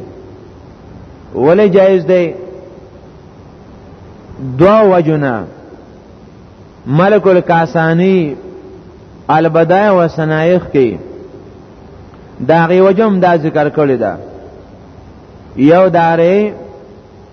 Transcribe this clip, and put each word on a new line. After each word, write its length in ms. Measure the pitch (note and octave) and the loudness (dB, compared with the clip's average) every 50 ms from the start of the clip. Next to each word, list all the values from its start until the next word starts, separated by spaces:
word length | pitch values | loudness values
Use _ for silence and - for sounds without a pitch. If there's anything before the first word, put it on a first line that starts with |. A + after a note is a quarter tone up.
| - - - - - - - - - - - - - - - - - - - - - - - - - - - | -12 -18 -20 -20 -20 -20 -20 -20 -20 -20 -20 -20 -20 -20 -20 -20 -20 -20 -20 -20 -20 -20 -20 -20 -20 -12 -6
ولې 320 | G#2 B2+ D3+ F3 G#3 G#3+ G3 E3+ | -2 0 2 2 2 2 2 4
جایز 300 | G3 F#3+ G3 F#3+ F#3 D#3+ | 2 4 4 2 0 0
دی؟ 260 | D#3 F#3 F3+ F3 D#3+ D3 - - - - - - - - - - - - - - - - - - - - - - - - - - - - - - - - - - - - - - - - - C3+ C3 B2+ C3 | 0 0 0 0 -2 -6 -12 -16 -18 -18 -20 -20 -20 -20 -20 -20 -20 -20 -20 -20 -20 -20 -20 -20 -20 -20 -20 -20 -20 -20 -20 -20 -20 -20 -20 -20 -20 -20 -20 -20 -20 -20 -20 -20 -20 -18 -14 -12 -10 -2 2
دو 160 | E3+ G3 G#3+ A3 G#3+ G3 | 2 4 4 4 4 4
وجونه. 520 | F#3 F3 D#3+ D#3 D#3 D3+ C#3+ C3 A#2+ G#2 E2+ - - - - - - - - - - - - - - - - - - - - - - - - - - - - | 2 2 0 0 -2 -2 -2 -4 -4 -6 -10 -12 -16 -20 -20 -20 -20 -20 -20 -20 -20 -20 -20 -20 -20 -20 -20 -20 -20 -20 -20 -20 -20 -20 -20 -20 -20 -18 -8
ملک 400 | B2 C3+ D#3+ F#3 G3+ G#3+ G3 E3 | -2 0 0 2 2 2 2 2
الکاسانی 1080 | F#3+ F#3 F3+ - F3 E3+ E3 E3 D#3+ - E3+ D#3+ D#3+ E3 E3+ F#3 F#3+ F#3+ F3+ E3 D3 B2+ - - - - - - - - - - - - - - - - - - | 2 2 2 2 0 0 0 -2 -2 -2 -2 0 0 0 0 0 2 0 0 -2 -4 -8 -12 -16 -20 -20 -20 -20 -20 -20 -20 -20 -20 -20 -20 -20 -20 -20 -12 -4
البدایع 640 | - C#3+ D#3 E3 D#3+ D#3 E3 E3 D#3+ F3+ F#3+ G#3 G#3+ | -2 0 0 0 2 2 0 2 2 2 2 2 2
و 160 | G3 F3+ E3+ | 2 2 0
صنایخ 540 | D#3+ - E3 D#3+ D#3 D#3 D#3 D#3+ E3+ F3+ F3+ - - - | -2 -2 -4 -4 -2 -2 -2 0 0 0 0 -2 -2 0
کې 220 | C#3 B2+ A2 F#2 D#2 - - - - - - - - - - - - - - - - - - - - - - - - - - - - B2+ | 0 0 0 -2 -6 -12 -18 -18 -20 -20 -20 -20 -20 -20 -20 -20 -20 -20 -20 -20 -20 -20 -20 -20 -20 -20 -20 -20 -20 -20 -20 -16 -8 -2
د 40 | C3 | 0
هغې 280 | D#3+ E3 E3 E3 F3+ F#3 | 2 2 2 2 2 4
وجه 240 | F#3+ G3 F#3+ G3+ A3+ | 4 4 2 2 0
هم 120 | G#3+ G3 F#3 | 0 0 0
دا 180 | F3+ F3+ E3+ | 2 2 0
ذکر 320 | E3 D3 D#3+ C#3 D3+ D3 D3 | 0 -2 -2 -2 -2 -2 -2
کړې 280 | - D#3 D3+ C#3 B2+ A#2 | -2 -2 0 0 0 -2
ده. 160 | A2 G2 E2+ D#2+ - - - - - - - - - - - - - - - - - - - - - - - - - - - | -2 -6 -6 -8 -14 -18 -20 -20 -20 -20 -20 -20 -20 -20 -20 -20 -20 -20 -20 -20 -20 -20 -20 -20 -20 -20 -20 -20 -20 -16 -4
یو 320 | A2+ C3 D3+ E3 F#3 F#3+ F#3 | 0 2 4 4 4 4 2
داره 640 | E3+ E3+ E3 E3 E3 E3 E3 F3 F#3+ G#3 G#3+ G#3 - - - - - - - - - - - - - - - - | 2 0 0 0 0 2 2 2 2 0 -2 -4 -6 -12 -18 -20 -20 -20 -20 -20 -20 -20 -20 -20 -20 -20 -20 -20